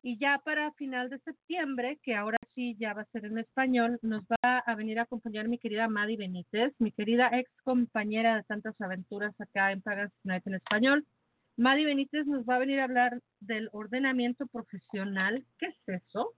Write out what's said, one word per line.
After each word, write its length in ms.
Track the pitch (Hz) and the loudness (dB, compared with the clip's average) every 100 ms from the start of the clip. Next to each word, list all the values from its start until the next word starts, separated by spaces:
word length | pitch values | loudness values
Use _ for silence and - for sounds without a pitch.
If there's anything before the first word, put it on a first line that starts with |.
Y 160 | 247 226 | -8 -2
ya 180 | 277 285 | 0 0
para 320 | 311 302 302 | 0 -2 -2
final 360 | 294 269 254 254 | -6 -6 -6 -6
de 100 | 262 | -8
septiembre, 800 | - - _ 349 302 262 247 302 | -12 -14 _ -4 -2 -2 -4 -4
que 120 | - 214 | -4 -4
ahora 220 | 208 226 - | -2 -4 -4
sí 220 | - 247 208 | -8 -6 -4
ya 140 | 220 | -6
va 80 | 208 | -6
a 100 | 214 | -8
ser 140 | 226 208 | -10 -6
en 140 | 220 | -8
español, 580 | 226 - 262 247 233 240 | -6 -2 2 4 2 0
nos 200 | 226 214 | -2 -4
va 360 | 185 233 247 247 | -2 0 2 2
a 160 | 240 214 | 0 -4
venir 240 | 220 220 | -2 -2
a 40 | |
acompañar 440 | 233 240 226 214 220 | -4 -6 -6 -4 -2
mi 100 | 240 | -2
querida 300 | 226 208 226 | -2 0 0
Madi 300 | 208 208 226 | 0 0 -2
Benítez, 560 | 190 180 - 214 254 - | -4 -8 -4 0 0 2
mi 120 | 220 | -2
querida 380 | - 208 233 247 | 0 2 4 4
ex 160 | 240 254 _ | 2 -2 _
compañera 720 | - 254 240 220 208 214 226 220 | 0 2 2 0 0 2 4 2
de 80 | |
tantas 360 | 202 214 220 214 | 0 -6 -6 -6
aventuras 540 | 196 185 185 202 208 202 | -6 -6 -6 -6 -6 -6
acá 300 | 208 202 196 | -6 2 2
en 100 | 196 | 0
Pagan 300 | 208 202 202 _ | -4 -4 -4 _
Night 220 | 190 185 196 | -4 -4 -4
en 80 | 185 | -6
español. 500 | - 214 254 285 294 _ _ _ _ - | 0 4 6 4 2 _ _ _ _ 2
Madi 280 | 247 277 302 | 4 6 4
Benítez 400 | 277 277 302 285 | 2 0 -2 0
nos 200 | 277 226 | -2 2
va 100 | 254 | 2
a 40 | |
venir 200 | 269 277 | 2 0
a 60 | 262 | 2
hablar 360 | 254 247 240 _ _ | 4 2 0 _ _
del 280 | 202 220 220 | -6 -6 -6
ordenamiento 760 | 208 208 247 269 254 240 247 269 | -10 -6 0 2 2 0 0 -6
profesional. 960 | 233 220 190 _ 202 196 190 190 247 254 _ | -8 -10 -14 _ -6 -2 0 0 -2 -6 _
¿Qué 80 | 359 | -10
es 100 | - - 180 | -8 -8 -8
eso? 300 | _ 202 392 | _ -4 -4